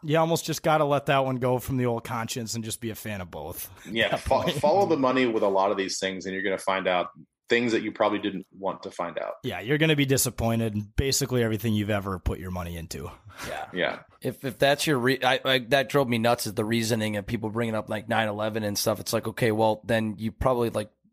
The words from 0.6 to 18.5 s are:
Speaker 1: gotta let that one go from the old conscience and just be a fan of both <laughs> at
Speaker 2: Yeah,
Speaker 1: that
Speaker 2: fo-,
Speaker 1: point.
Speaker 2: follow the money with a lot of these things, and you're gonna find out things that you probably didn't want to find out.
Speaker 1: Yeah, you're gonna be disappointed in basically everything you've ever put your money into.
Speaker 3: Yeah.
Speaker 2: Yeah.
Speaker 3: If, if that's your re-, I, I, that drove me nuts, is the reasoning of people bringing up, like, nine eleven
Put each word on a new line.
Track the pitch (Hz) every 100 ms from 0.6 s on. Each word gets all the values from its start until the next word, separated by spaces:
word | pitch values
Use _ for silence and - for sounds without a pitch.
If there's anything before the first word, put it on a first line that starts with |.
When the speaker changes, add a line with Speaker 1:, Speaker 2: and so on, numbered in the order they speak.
Speaker 1:
gotta | 170 156 147
let | 143 139
that | 139 131
one | 131
go | 123 127
from | - 131
the | 123
old | 117
conscience | - 120 117 131 110
and | 117
just | 110 104
be | 113
a | 104
fan | 110 104
of | 87
both | 85 76 - - -
<laughs> | -
at | 113
Speaker 2:
Yeah, | 110
Speaker 1:
that | -
Speaker 2:
fo-, | - 135
Speaker 1:
point. | 123 143
Speaker 2:
follow | 147 185 190
the | 156
money | 131 131 127
with | 110
a | 104
lot | 95 98
of | 98
these | 95 -
things, | 95 95 90
and | 95
you're |
gonna | 98 95
find | - 95 92
out | 90 85 - - _ -
things | 120 120
that | 110
you | 107
probably | - 107 104
didn't | 101 95 - 90
want | 95 -
to | 95
find | - 85 82
out. | 50 -
Speaker 1:
Yeah, | 127 90
you're | 101 147
gonna | 160 151
be | 135
disappointed | 135 127 - 113 113 113 104
in | 104 -
basically | 135 131 135 123
everything | 117 110 117
you've | 107 104
ever | 104 98 92
put | - 107
your | 90
money | 90 87 85
into. | 85 - 76 - - - -
Speaker 3:
Yeah. | 76 73
Speaker 2:
Yeah. | 90 73 - - _
Speaker 3:
If, | 127 -
if | 135 98
that's | 139 143 -
your | 139
re-, | 120 131
I, | 123 131 135
I, | 131 113
that | 139 131
drove | 147 131
me | 120
nuts, | 117 117 113
is | 104
the | 107
reasoning | 117 110 117 107 104
of | 98
people | 113 110
bringing | 107 117 110
up, | 107
like, | 107 110
nine | 113 110
eleven | 104 110